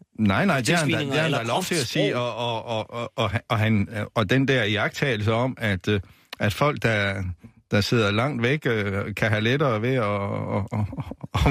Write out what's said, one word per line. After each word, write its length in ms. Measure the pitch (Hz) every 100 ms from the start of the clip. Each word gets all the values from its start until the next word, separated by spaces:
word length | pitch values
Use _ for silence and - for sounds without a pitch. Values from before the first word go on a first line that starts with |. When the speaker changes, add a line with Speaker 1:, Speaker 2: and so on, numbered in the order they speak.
| - -
Speaker 1:
Nej, 260 | 104 98 196
nej, 140 | 139
det 80 | 110
er 80 | 170
han 100 | -
da, 80 | -
Speaker 2:
tilsvininger 160 | -
Speaker 1:
det 40 | -
er 20 |
han 20 | 160
Speaker 2:
eller 120 | 151
Speaker 1:
da 40 | 117
lov 160 | 131
til 120 | 185 170
at 40 |
Speaker 2:
groft 100 | 127
Speaker 1:
sige, 220 | 156 202
Speaker 2:
sprog. 240 | 123 123 110
Speaker 1:
og, 300 | 120 113 -
og, 0 |
og, 280 | 110 -
og, 180 | 120 117 -
og, 160 | 107 98 -
og 100 | 110
han, 300 | 110 107 98 107 101 -
og 140 | 101
den 180 | 131 135
der 160 | 131
iagttagelse 680 | 104 104 147 - 143 110 104
om, 240 | 113 131 -
at, 300 | 113 95 -
øh, 120 | 104 - - _ -
at 140 | 104
folk, 280 | - 147 135
der, 400 | 117 107 101 98 92 87 - - _
der 100 | 104
sidder 300 | 98 120 101
langt 320 | 104 135 127
væk, 220 | 120 151 131
øh, 500 | 113 101 98 101 101
kan 140 | 113
have 120 | 107
lettere 380 | 113 139 147 110
ved 120 | 120 131
at, 80 |
at, 760 | 104 101 101 107 101 107 98 110
at, 680 | 104 - - - - - 147